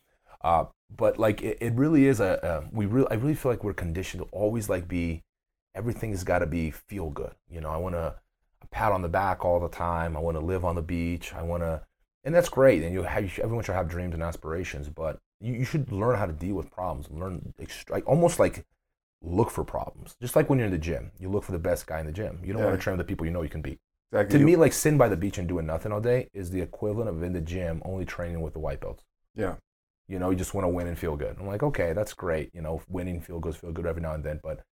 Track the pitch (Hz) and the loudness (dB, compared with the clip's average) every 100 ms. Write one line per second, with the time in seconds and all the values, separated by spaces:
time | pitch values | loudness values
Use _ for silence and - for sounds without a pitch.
0 | _ _ _ - - 82 - - _ - | _ _ _ -4 2 4 2 -8 _ 0
1 | 107 101 110 104 110 104 117 117 147 156 | 2 4 2 2 -2 -2 0 2 6 8
2 | 139 113 95 87 90 80 76 110 101 120 | 8 6 4 2 0 -2 -4 -2 2 4
3 | 135 110 135 139 131 110 104 95 87 82 | 4 2 0 0 0 0 -2 -4 -4 -4
4 | 92 90 - 90 107 117 101 92 87 87 | -6 -8 -8 0 0 0 0 -2 0 -2
5 | 85 80 - _ _ _ _ 95 117 - | 0 -2 -8 _ _ _ _ -6 -4 -4
6 | 113 98 92 87 85 82 80 - - 101 | -4 -4 0 2 2 0 -2 -4 -10 -8
7 | 80 71 - - _ 82 78 78 90 85 | -6 -6 -10 -12 _ -10 -6 -4 -4 -2
8 | 80 - _ _ _ _ - - 110 95 | -4 -6 _ _ _ _ -10 -2 0 2
9 | 87 95 98 90 90 87 85 - 85 85 | 0 0 0 0 2 2 0 -4 -2 0
10 | 82 76 82 80 82 92 85 87 82 87 | -2 -2 -2 -2 -2 0 0 -2 -2 -2
11 | 85 85 - - 85 85 82 78 - _ | -2 -4 -6 -8 -4 -2 -2 -4 -8 _
12 | _ _ 139 170 175 - 135 90 82 92 | _ _ 2 4 4 6 8 8 2 -2
13 | 90 - 98 - 113 117 104 92 85 87 | -2 -2 -2 -2 -2 -2 0 -2 -2 -2
14 | 90 82 82 80 78 82 87 71 73 78 | -4 -2 -4 -6 -6 -6 -6 -6 -8 -6
15 | 80 71 _ _ 113 120 127 160 131 98 | -6 -6 _ _ -6 -2 0 0 -2 0
16 | 113 117 98 78 87 95 76 - 90 69 | 2 2 0 -2 -2 -2 -4 -6 -6 -6
17 | 76 73 92 87 - - - - - 95 | -8 -8 -8 -8 -10 -12 -14 -14 -6 -4
18 | - 147 170 170 95 - - _ _ _ | 2 6 6 6 4 2 -12 _ _ _
19 | _ _ 85 87 82 - 76 - - - | _ _ -2 2 2 0 -4 -4 -6 -10
20 | - - 123 156 151 135 110 90 78 71 | -18 -10 0 2 4 4 2 0 -2 -4
21 | - - 92 101 - 87 87 85 - 80 | -6 -10 -4 -4 -2 -2 0 -2 -2 -6
22 | 78 78 104 85 92 104 104 95 101 92 | -6 -6 -6 -6 -6 0 2 2 0 -2
23 | 82 98 82 87 76 82 69 - _ _ | -2 -2 -2 -2 -4 -4 -8 -10 _ _
24 | _ 110 101 143 147 170 156 - 156 147 | _ 0 6 8 8 10 8 6 4 6
25 | 117 90 98 - 87 87 80 82 110 104 | 6 4 -2 -2 -2 -2 -2 -4 -2 -2
26 | 117 123 123 98 90 92 82 - 107 104 | 2 2 0 -8 -4 -4 -4 -4 -2 0
27 | - 82 87 90 80 92 85 82 - 95 | -2 -2 -2 -2 -4 -4 -2 -4 -4 -6
28 | 87 - 87 85 78 80 78 69 - 60 | -6 -6 -6 -4 -6 -6 -6 -6 -8 -12
29 | _ _ _ - 95 - _ _ _ _ | _ _ _ -4 -4 -4 _ _ _ _
30 | - 92 90 92 92 98 90 87 87 82 | -10 -2 0 0 0 0 0 0 -2 -2
31 | 85 73 62 - 98 104 147 - 85 82 | -4 -2 -4 -6 -6 -2 0 0 0 0
32 | 107 - 90 78 73 87 78 82 - 90 | -2 -4 -2 -2 -2 -8 -6 -6 -4 -4
33 | 90 85 - 85 82 80 87 82 85 82 | -2 -4 -6 -6 -4 -6 -6 -4 -2 -2
34 | 80 78 73 76 80 76 - | -2 -4 -4 -6 -6 -10 -12